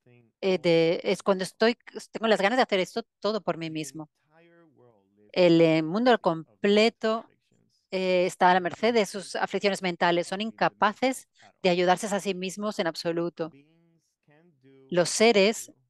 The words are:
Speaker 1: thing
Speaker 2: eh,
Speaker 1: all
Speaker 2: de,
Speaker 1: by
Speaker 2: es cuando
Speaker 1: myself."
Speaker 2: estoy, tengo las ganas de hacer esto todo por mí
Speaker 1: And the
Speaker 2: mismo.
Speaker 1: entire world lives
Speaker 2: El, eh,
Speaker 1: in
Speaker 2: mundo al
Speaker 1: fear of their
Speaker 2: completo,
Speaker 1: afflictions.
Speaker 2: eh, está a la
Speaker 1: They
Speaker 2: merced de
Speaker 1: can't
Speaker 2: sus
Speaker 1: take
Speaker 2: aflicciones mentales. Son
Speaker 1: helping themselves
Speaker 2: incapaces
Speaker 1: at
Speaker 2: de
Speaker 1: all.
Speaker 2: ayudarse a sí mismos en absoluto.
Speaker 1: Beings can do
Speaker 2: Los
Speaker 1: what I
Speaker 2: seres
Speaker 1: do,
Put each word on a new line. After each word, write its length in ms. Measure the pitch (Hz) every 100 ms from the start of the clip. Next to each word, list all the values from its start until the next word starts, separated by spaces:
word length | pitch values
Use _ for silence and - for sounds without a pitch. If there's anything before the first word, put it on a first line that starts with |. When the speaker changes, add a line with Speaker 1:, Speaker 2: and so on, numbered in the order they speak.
Speaker 1:
thing 300 | _ 120 _ _
Speaker 2:
eh, 140 | 196 185
Speaker 1:
all 60 |
Speaker 2:
de, 380 | 170 165 165 185
Speaker 1:
by 60 | -
Speaker 2:
es 100 | 190
cuando 200 | - 190
Speaker 1:
myself." 100 | 185
Speaker 2:
estoy, 260 | - 226 240 - 220 -
tengo 160 | - 220
las 140 | 202
ganas 160 | 196 254
de 60 |
hacer 160 | 233 196
esto 240 | 180 - - _
todo 200 | 202 214
por 140 | 175 165
mí 80 | 165
Speaker 1:
And 80 |
the 40 | 156
Speaker 2:
mismo. 320 | 147 143 156 _
Speaker 1:
entire 400 | 151 156 170 170 165 120
world 300 | 123 110 _ _
lives 140 | 104
Speaker 2:
El, 260 | - 180 165
eh, 180 | 165 160
Speaker 1:
in 80 | 156
Speaker 2:
mundo 240 | 190 254
al 80 | 226
Speaker 1:
fear 120 | 185 165
of 60 | 156
their 100 | _
Speaker 2:
completo, 600 | 202 208 226 - 220 226
Speaker 1:
afflictions. 680 | - _ _ 55 _ _ _
Speaker 2:
eh, 340 | 190 185 180 180
está 240 | - 185
a 40 |
la 40 | 185
Speaker 1:
They 20 |
Speaker 2:
merced 280 | 175 - 220
de 60 | 233
Speaker 1:
can't 80 | 190
Speaker 2:
sus 220 | 202 175
Speaker 1:
take 120 | 220
Speaker 2:
aflicciones 380 | 190 196 202 190
mentales. 440 | 185 175 175 175 175
Son 140 | 190
Speaker 1:
helping 100 | 220
themselves 220 | - 170
Speaker 2:
incapaces 540 | - 202 208 254 262 - _
Speaker 1:
at 120 | - _
Speaker 2:
de 60 | 185
Speaker 1:
all. 40 |
Speaker 2:
ayudarse 320 | 175 180 180 208
a 140 | 196
sí 140 | 202
mismos 440 | 180 185 190 208 208
en 80 | 175
absoluto. 600 | 160 175 170 170 - 160
Speaker 1:
Beings 520 | 139 147 165 170 165 _ _ _
can 240 | 147 175 143
do 260 | 131 135 135
Speaker 2:
Los 180 | 170 165
Speaker 1:
what 40 |
I 20 | -
Speaker 2:
seres 480 | 220 208 196 226 -
Speaker 1:
do, 60 | _ _